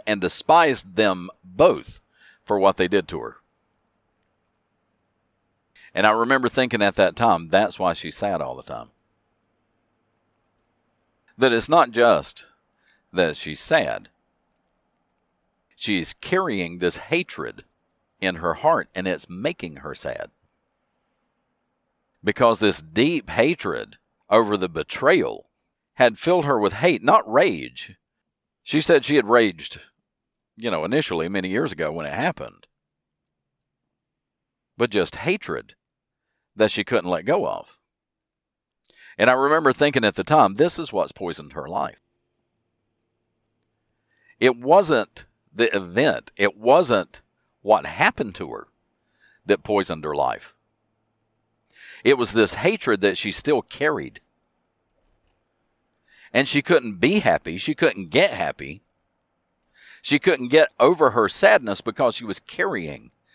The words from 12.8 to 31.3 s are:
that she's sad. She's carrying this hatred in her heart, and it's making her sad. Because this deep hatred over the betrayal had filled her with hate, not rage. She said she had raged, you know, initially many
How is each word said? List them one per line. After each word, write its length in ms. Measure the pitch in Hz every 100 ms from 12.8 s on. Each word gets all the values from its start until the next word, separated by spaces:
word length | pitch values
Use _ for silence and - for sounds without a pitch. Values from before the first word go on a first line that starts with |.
| _ _ _
that 260 | 90 85 76
she's 220 | 80 76
sad. 500 | - 160 78 52 - _ _ _ _ _ _ _ _ _ _ _ _ _ _ _ _ _
She's 380 | - 98 156
carrying 680 | - - 180 185 101 85 87
this 180 | 87 -
hatred 680 | - 170 180 - 62 50 _ _ _ _ _ _
in 160 | 95 87
her 200 | 85 80
heart, 340 | 151 151 - 92
and 120 | 92
it's 220 | 82 -
making 480 | 90 135 180 87 71
her 160 | 73
sad. 380 | 67 - - - _ _ _ _ _ _ _ _ _ _ _ _ _ _ _ _ _ _ _
Because 360 | 104 - 120 113
this 220 | 107 87
deep 480 | 78 82 143 170 -
hatred 680 | - 127 170 101 67 52 - _ _ -
over 280 | 107 107 104
the 120 | 92
betrayal 760 | 80 - - 135 175 69 53 - _ _ _ _ -
had 220 | 123 107
filled 280 | 165 180 143
her 140 | 123
with 140 | 101
hate, 300 | 101 165 135
not 260 | 113 208 113
rage. 640 | 120 180 85 62 64 - - _ _ _ _ _ _
She 180 | - 147
said 240 | 151 156 131
she 120 | 147
had 100 | 104
raged, 520 | 120 107 82 - - - _ _ _ _ _ _ -
you 160 | 113
know, 140 | 82 85
initially 420 | 143 147 85
many 220 | 85